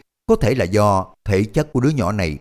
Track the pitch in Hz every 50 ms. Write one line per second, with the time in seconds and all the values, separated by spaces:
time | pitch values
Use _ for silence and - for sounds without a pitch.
0 | _ _ _ _ _ - 226 220 - 208 135 127 95 85 95 104 104 104 98 95
1 | 92 - - _ - - 101 92 110 107 - - - - - 127 123 147 156 135
2 | 92 87 110 101 90 80 73 -